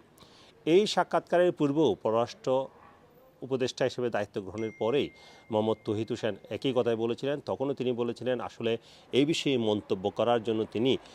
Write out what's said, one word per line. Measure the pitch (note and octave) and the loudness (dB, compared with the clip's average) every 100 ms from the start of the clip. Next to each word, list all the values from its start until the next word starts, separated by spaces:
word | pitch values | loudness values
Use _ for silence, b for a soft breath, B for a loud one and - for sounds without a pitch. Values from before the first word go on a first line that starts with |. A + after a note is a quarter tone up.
| - - b b b b - | -6 -20 b b b b 4
এই | E3+ G#3 | 4 4
সাক্ষাৎকারের | - E3+ E3+ - F3 F3+ | 2 0 0 0 2 2
পূর্বেও | - D3 C#3+ D3 F#2+ | 2 0 2 2 2
পররাষ্ট্র | A2+ A2 A#2 - - C3 C3+ - - - - - - - | 0 0 0 -4 -2 -2 -2 -10 -20 -20 -20 -20 -20 -14
উপদেষ্টা | C3 C3 B2 - C3 | -6 -2 -2 0 -2
হিসেবে | - A#2+ | 0 -2
দায়িত্ব | G#2+ G#2 - | -2 -4 -6
গ্রহণের | F#2+ G#2+ A2 - | -8 -6 -6 -2
পরেই | A2 C#3 F#2 - B B B | 0 0 -2 -6 B B B
মোহাম্মদ | G#2+ A2 A2 - | 0 2 0 -2
তৌহিদ | G#2 A2 | -4 -2
হোসেন | A#2 A#2 G2 - | -4 -4 -6 -8
একই | G#2 C#3 B2+ | -4 -2 0
কথাই | A#2 A2+ | 2 0
বলেছিলেন। | A#2 A#2 C3 C#3+ A#2+ | -2 -4 -4 -6 -6
তখনও | F#2+ C3+ | -4 -4
তিনি | C#3 B2+ | -2 -2
বলেছিলেন, | A#2 A#2+ A2+ A#2+ B2 | -2 -2 -4 -4 -4
আসলে | G2 - A2+ A#2 B B B | -6 -6 -4 -4 B B B
এই | B2 C#3+ | 2 4
বিষয়ে | D#3+ D3+ C3 | 2 0 0
মন্তব্য | A2+ G#2 - G#2 G2 | 2 0 0 -2 -2
করার | - A2+ A#2+ | 0 2 2
জন্য | A2 A2 G#2+ | 0 -2 -2
তিনি, | G#2 B2+ G#2+ B | 0 2 0 B